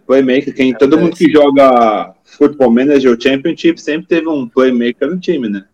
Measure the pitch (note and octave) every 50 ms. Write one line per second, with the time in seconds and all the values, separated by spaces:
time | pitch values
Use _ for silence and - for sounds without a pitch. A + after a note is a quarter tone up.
0 | _ - B2+ C3+ C3+ B2+ B2 C#3 C#3 C#3 B2 - C3 C3 A#2+ - C#3 C3+ D#3 E3
1 | F3+ E3+ E3+ - F3+ D3 - D3+ C#3+ C#3+ C#3 C#3 C#3 C3 B2+ A#2+ A#2 A2 G#2 F#2+
2 | E2+ - - _ _ _ _ - C#3+ C#3+ D3 - C3 A#2 A#2 A#2+ C3 D3 D3 C#3
3 | B2+ B2+ A#2+ A#2 - C3+ C3+ C#3 C#3 E3+ D#3 - - E3 E3 - - D3+ D3 D#3+
4 | - - F3 E3 D#3+ D#3+ D#3 C#3+ B2+ A2+ - C3 C3 C3 B2 A#2+ A#2+ A#2+ A#2 -
5 | C#3 C#3 F3+ F#3 F3+ - F3 C#3+ A#2+ G#2 G2+ G2 F#2+ _